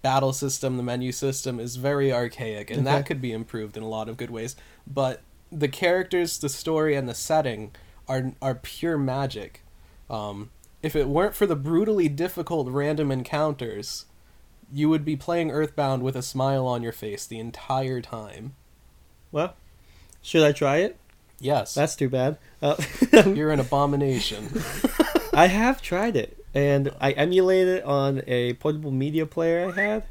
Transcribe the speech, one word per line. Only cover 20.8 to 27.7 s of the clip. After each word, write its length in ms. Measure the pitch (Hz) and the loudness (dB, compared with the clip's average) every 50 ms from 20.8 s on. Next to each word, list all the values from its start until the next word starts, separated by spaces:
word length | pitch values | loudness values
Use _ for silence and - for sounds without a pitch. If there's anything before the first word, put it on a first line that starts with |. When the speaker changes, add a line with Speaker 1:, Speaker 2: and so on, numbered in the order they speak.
| 190 - - - _ - - _ _ _ - - | 2 0 -2 -10 _ -20 -20 _ _ _ -20 -8
Speaker 1:
Yes. 340 | 120 131 147 127 98 - - | -2 0 0 0 0 -2 0
Speaker 2:
That's 220 | 139 147 156 - | 0 0 0 0
too 140 | - 143 127 | -2 -2 0
bad. 280 | 135 131 127 139 156 - - - - - | 2 2 0 0 -2 -4 -14 -20 -10 -2
Uh, 140 | 147 143 147 - 139 - - - | 0 0 0 0 -2 -6 0 0
<laughs> 240 | 254 - - 233 165 | 4 10 10 10 10
Speaker 1:
You're 260 | 196 196 143 151 156 | 8 4 2 2 2
an 80 | 151 139 | 2 2
abomination. 1000 | 127 120 147 139 143 143 143 139 143 135 127 107 - - 110 104 104 104 131 214 160 - - - - - - | 0 2 2 2 2 2 2 2 2 2 0 0 -2 -4 -6 -6 -10 -6 -6 -6 -6 -6 -4 -2 -2 0 2
<laughs> 360 | - 311 - - - - - - | 2 0 2 0 -4 -2 2 6
Speaker 2:
I 140 | 143 170 | 6 8
have 340 | 180 185 208 226 247 269 - | 8 6 4 2 2 0 0
tried 340 | - - 175 180 214 233 196 | -4 -4 -2 0 0 0 0
it, 200 | 127 - - - - - - - | 0 -2 -2 -10 -20 -18 -2 0
and 380 | 139 143 143 139 139 139 139 - - | 2 4 4 4 4 2 0 -2 0
I 120 | 131 135 139 | 0 0 2
emulated 640 | - 147 175 180 185 185 185 185 185 185 185 | 2 2 4 6 6 6 6 6 4 4 4